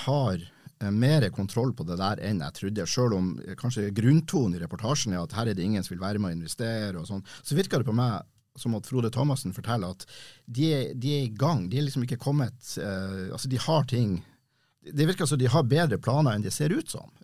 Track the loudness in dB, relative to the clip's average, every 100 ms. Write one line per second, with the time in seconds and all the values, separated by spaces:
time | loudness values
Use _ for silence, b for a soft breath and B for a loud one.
0 | 0 2 2 0 -4 B B -6 0 4
1 | 6 6 4 0 -4 0 -2 -2 -4 0
2 | 0 0 -2 -2 -2 -6 -4 -2 -2 2
3 | 2 4 0 -2 -10 -6 -4 -2 -2 2
4 | 6 6 4 0 2 0 -4 -4 -2 0
5 | 0 -2 -4 -2 -2 0 0 0 -2 -6
6 | -4 -2 -2 -4 -6 -6 -4 -2 -4 -6
7 | -8 -8 -10 B -2 0 2 0 2 2
8 | 2 0 -6 _ _ -8 -4 -4 -2 -2
9 | 0 2 0 0 -4 -6 -2 -2 -2 -6
10 | -14 B B B B -2 0 2 -2 -4
11 | -2 0 -2 0 2 2 0 0 0 -2
12 | -2 -2 0 0 0 -4 -10 -6 -4 -4
13 | -4 -6 -6 -6 -4 -2 2 2 2 2
14 | 2 0 -4 b b b b b -6 0
15 | 2 2 0 2 4 4 4 4 4 2
16 | 2 4 4 2 -2 -2 0 0 -4 -10
17 | -12 -18